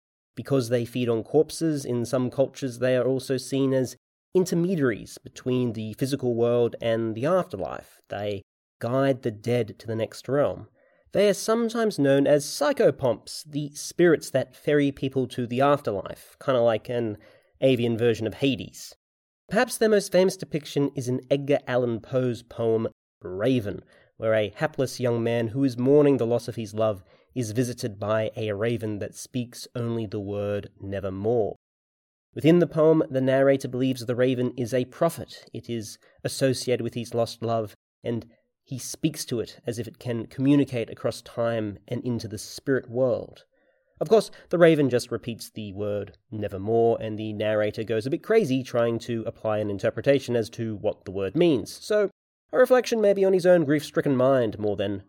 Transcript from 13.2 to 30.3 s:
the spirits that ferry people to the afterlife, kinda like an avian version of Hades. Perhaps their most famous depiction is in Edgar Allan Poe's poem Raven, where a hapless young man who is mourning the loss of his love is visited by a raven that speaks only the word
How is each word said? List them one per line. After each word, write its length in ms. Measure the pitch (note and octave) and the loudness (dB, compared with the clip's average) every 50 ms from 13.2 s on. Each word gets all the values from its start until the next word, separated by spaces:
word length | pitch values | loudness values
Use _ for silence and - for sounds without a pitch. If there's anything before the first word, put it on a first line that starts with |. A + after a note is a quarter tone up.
| - - - - - | -6 -14 -16 -16 -12
the 260 | D3+ C#3+ C#3+ D3 C#3+ - | -10 -8 -8 -8 -8 -10
spirits 540 | - - - - - F3 F3 D3+ D3+ - - | -12 -14 -6 0 4 4 6 4 4 0 -2
that 260 | - C3 A#2+ - - | -2 -2 -2 -4 -10
ferry 360 | - - D#3 D3 D3 C#3+ C#3 C3+ | -6 0 2 2 4 2 2 0
people 340 | - C#3+ C3+ - C3 B2+ | -2 -6 -4 -2 -2 -2
to 180 | B2 - C3 B2 | -2 -4 -6 -6
the 140 | A2 A#2+ A#2+ | -2 0 2
afterlife, 800 | C#3 C#3+ D3 C#3 - A#2+ G#2 F#2 - - - - - - - - | 4 4 4 2 0 -2 -4 -4 -6 -8 -12 -14 -18 -20 -20 -8
kinda 200 | - C#3+ C3 A#2+ | -2 0 2 4
like 260 | A#2 A#2 A2 A2 - | 4 4 2 2 -2
an 300 | - B2 A#2+ A#2 A2 G2+ - - - - _ _ _ _ - | -4 -4 -2 -2 -4 -4 -8 -12 -20 -20 _ _ _ _ 2
avian 380 | C3+ C3+ C3 A2+ A#2+ A#2 A#2 | 2 4 4 4 2 0 0
version 280 | G#2+ A#2+ A#2+ A2 G#2 A2 | 2 2 2 2 2 -2
of 100 | A2 G#2 | -6 -4
Hades. 600 | - C#3 C#3 B2 - - - - - - - - _ _ _ _ _ _ _ _ _ _ - | -2 -2 -2 -2 -2 -6 -12 -16 -18 -18 -20 -20 _ _ _ _ _ _ _ _ _ _ -4
Perhaps 280 | F3+ A3+ B3+ A#3+ - | 0 0 0 0 0
their 120 | - A3+ A3 | 0 2 4
most 240 | G#3 G3+ G3 - - | 4 2 2 2 2
famous 240 | F3+ F#3+ G3 F#3+ | 4 4 4 2
depiction 540 | - - - - D3+ - - - C#3+ C#3+ C#3 - | -4 -8 -6 -6 -6 -6 -4 -2 0 0 0 -2
is 140 | C#3+ A#2 B2 | -4 -4 -2
in 180 | B2+ B2+ B2+ - | -4 -2 -2 -2
Edgar 300 | C#3+ C#3+ C#3 C3+ C#3 C3+ - | -2 0 2 0 0 0 0
Allan 320 | - B2+ B2 B2 A#2+ A#2 A2 | 0 0 0 0 0 -2 -4
Poe's 420 | - - C3+ B2+ B2+ B2 A#2 A2 | -4 -4 -2 0 0 0 -2 -4
poem 460 | - - - - A#2 A2+ A2+ A2 A2+ A2 - _ _ _ _ _ | -8 -12 -6 -2 0 2 2 2 0 -2 -6 _ _ _ _ _
Raven, 600 | - F2+ F#2 F#2+ G#2+ C3 C3 B2 G2+ G2+ E2+ - - _ _ _ _ _ _ | -12 -10 -6 -2 0 2 2 2 0 -2 -6 -10 -12 _ _ _ _ _ _
where 180 | - A2 A2+ A2 | -4 0 2 2
a 200 | A2 G#2+ F#2+ - | 2 2 0 -2
hapless 460 | - D#3 D3+ - - C3 B2 - - | -4 -4 -2 -2 -2 -2 -2 -2 -2
young 200 | B2 A#2+ A#2 A#2 | -2 0 0 0
man 280 | A2+ A#2 A#2 A#2 A#2 A2 | 0 0 0 0 -2 -2
who 160 | G2+ C3+ C#3 | -2 0 0
is 120 | C3+ A#2 | 0 0
mourning 380 | A#2+ B2 C3+ C#3+ D3+ C#3+ C#3+ C#3 | 0 2 4 6 6 6 6 4
the 100 | A#2 A#2 | 2 2
loss 220 | A2+ A#2+ A#2 - | 0 0 -2 -2
of 80 | - - | -6 -8
his 180 | A2+ A2 G2 G#2 | -8 -8 -6 -2
love 300 | G#2+ A2 A2 G#2 G2 - _ _ _ _ _ - | -2 0 0 -2 -4 -8 _ _ _ _ _ -6
is 180 | B2+ A#2+ G#2+ | -6 -4 -2
visited 480 | G#2 B2 B2 B2 A2+ - - A2+ G2 G2 | 0 -2 -2 -2 -2 -6 -8 -8 -6 -6
by 320 | G#2 G2+ A2 A2 A2 G#2+ - | -4 -2 0 0 0 -2 -4
a 160 | B2 A2 G#2+ | -4 -4 -4
raven 480 | G2+ G2 A2 A#2 B2 A2 A2+ G#2+ G#2+ G2 | -2 -2 -2 -2 -2 -2 -4 -4 -6 -6
that 160 | G#2 - - | -8 -10 -12
speaks 520 | - - - - B2+ A#2 A#2+ A#2+ - - - - | -14 -12 -8 -6 -6 -6 -8 -10 -18 -16 -10 -8
only 300 | B2 A#2 A#2 A#2 A#2 A2+ | -6 -4 -4 -4 -4 -4
the 140 | G#2 A2+ G#2+ | -6 -6 -6
word 500 | G2 G2 | -6 -6